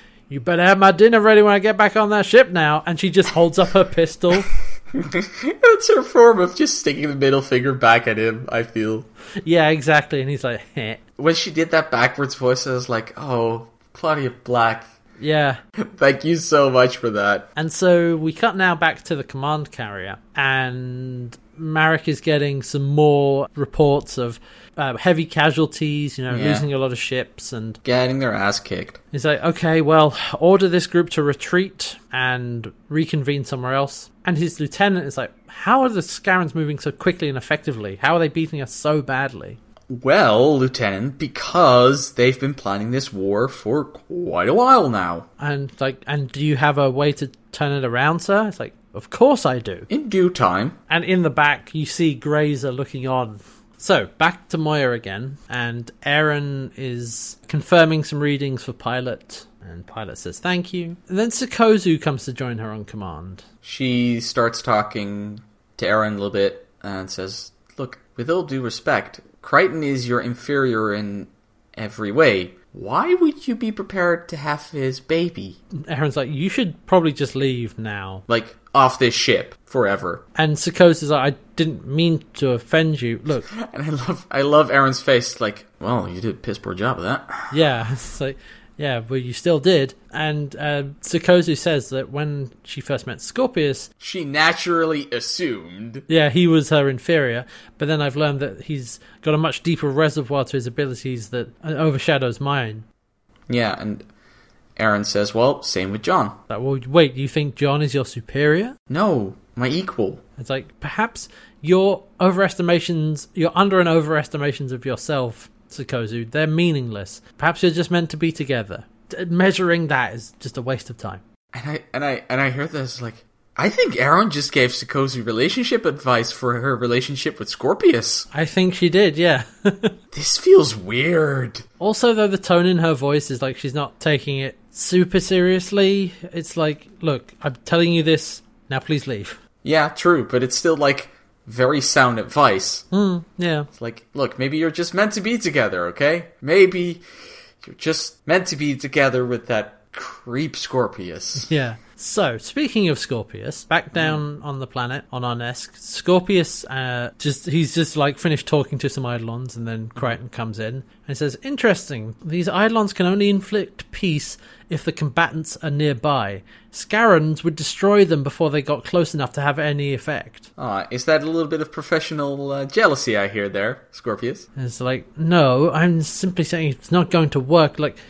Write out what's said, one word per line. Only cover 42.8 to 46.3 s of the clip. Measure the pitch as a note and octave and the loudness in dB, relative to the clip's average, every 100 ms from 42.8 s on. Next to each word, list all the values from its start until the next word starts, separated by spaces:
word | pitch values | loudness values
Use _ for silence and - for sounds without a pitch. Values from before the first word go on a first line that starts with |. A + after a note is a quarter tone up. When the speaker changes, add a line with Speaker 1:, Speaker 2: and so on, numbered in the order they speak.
| A2 | -2
Speaker 2:
this | C3 C3 | -4 -6
war | G2 F#2+ G2+ B2+ | -4 -2 0 0
for | - G#2+ C#3+ C#3 | -4 -4 -2 -4
quite | - - F3 F3 F2 G2 | -10 -12 -8 -4 0 2
a | |
while | F#3+ B3+ B3+ D3+ | 4 6 6 4
now. | G#2+ F2 E2+ - - | 0 -2 -4 -10 -8
Speaker 1:
And, | D3 C#3+ C#3 - | -4 -4 -6 -4
like, | C3+ C3 - | -4 -4 -6
"And | D3 | -4
do | C3 | -4